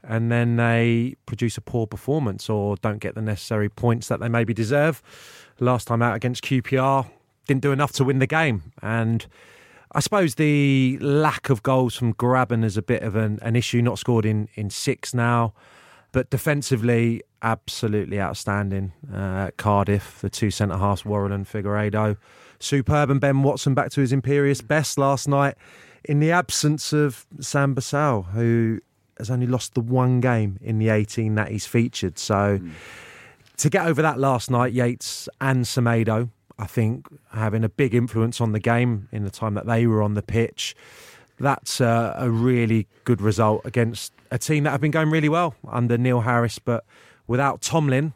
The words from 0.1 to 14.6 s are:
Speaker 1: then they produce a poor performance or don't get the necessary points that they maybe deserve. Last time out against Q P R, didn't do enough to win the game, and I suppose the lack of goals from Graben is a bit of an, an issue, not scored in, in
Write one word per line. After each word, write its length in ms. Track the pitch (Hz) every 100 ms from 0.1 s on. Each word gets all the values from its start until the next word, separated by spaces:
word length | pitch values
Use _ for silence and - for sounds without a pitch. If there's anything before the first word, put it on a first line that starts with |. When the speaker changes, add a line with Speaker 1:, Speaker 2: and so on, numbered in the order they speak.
| 113 117
Speaker 1:
then 240 | 120 120 117
they 600 | 117 117 117 117 120 - -
produce 300 | 107 120 -
a 20 |
poor 260 | - 123 113
performance 640 | 107 - 151 123 98 -
or 280 | 107 101 98
don't 220 | 110 104
get 160 | 92
the 60 | -
necessary 480 | 107 104 - 107 104
points 400 | - 120 117 -
that 120 | 113
they 80 | 120
maybe 260 | 120 110
deserve. 480 | 107 110 143 156 143 _ - - - - _
Last 260 | 123 123 -
time 120 | 117
out 140 | 120
against 280 | 110 123 123
Q 200 | - 131
P 160 | - 131
R, 260 | 131 139 120 _ _ _ -
didn't 140 | 135
do 100 | 143
enough 200 | 135 165
to 100 | -
win 160 | 131 135
the 60 | 131
game, 440 | 156 160 104 76 -
and 460 | 104 117 113 113 - _ - - - - _
I 80 | 147
suppose 360 | - 208 170 -
the 600 | 151 147 139 135 127 135
lack 500 | 143 143 156 - -
of 120 | 120
goals 340 | - 131 127 -
from 180 | 120
Graben 500 | 107 123 131 123 117
is 120 | 113 98
a 40 |
bit 200 | 101 120
of 140 | 113 101
an, 220 | 107 104
an 140 | 113 117
issue, 260 | - 120
not 160 | 120 98
scored 260 | - 117
in, 240 | 107 107 107
in 160 | -